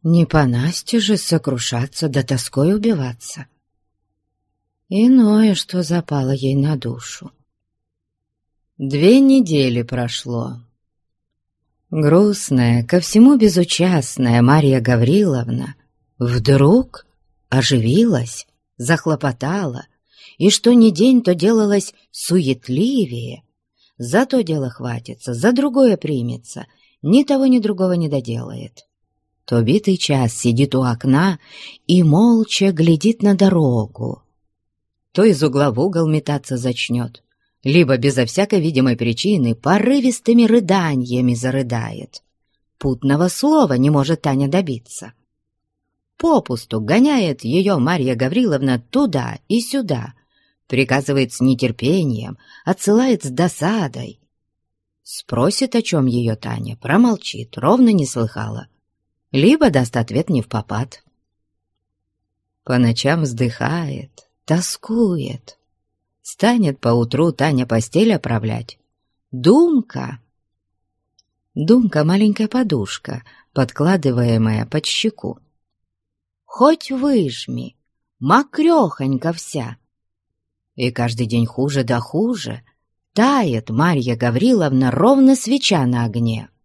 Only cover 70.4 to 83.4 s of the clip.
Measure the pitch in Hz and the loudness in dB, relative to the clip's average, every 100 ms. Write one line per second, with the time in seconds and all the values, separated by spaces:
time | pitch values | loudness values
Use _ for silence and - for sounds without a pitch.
70.4 | _ _ _ _ _ _ _ _ _ _ | _ _ _ _ _ _ _ _ _ _
71.4 | _ - 160 247 220 151 151 196 214 202 | _ -6 2 4 4 0 2 2 2 0
72.4 | 214 254 226 143 98 - - 123 - _ | -2 -2 -2 -2 -4 -10 -12 -14 -14 _
73.4 | _ - 127 - 156 190 139 120 120 113 | _ -4 -4 -2 0 2 0 0 0 0
74.4 | 110 110 113 - - - 220 - - - | 0 -2 -4 -6 -4 -4 -4 -6 -12 -12
75.4 | _ _ _ _ _ _ _ _ _ _ | _ _ _ _ _ _ _ _ _ _
76.4 | _ - 269 320 - 262 285 254 147 120 | _ 2 2 2 -4 -4 0 0 0 -6
77.4 | - 123 127 _ _ _ _ _ 135 226 | -10 -10 -12 _ _ _ _ _ 0 2
78.4 | 285 - 320 330 190 - 135 135 170 165 | 0 -2 2 2 0 -2 -4 -2 -4 -6
79.4 | - 151 117 117 _ _ _ _ _ _ | -10 -10 -10 -14 _ _ _ _ _ _
80.4 | _ _ _ - 123 120 120 117 113 117 | _ _ _ -6 -6 -2 -6 -4 -4 -2
81.4 | 117 - 139 139 120 120 117 160 226 220 | -4 -4 -4 -2 -2 -4 -4 -4 -4 -4
82.4 | - 123 _ _ _ _ _ - 247 277 | -8 -14 _ _ _ _ _ 0 0 2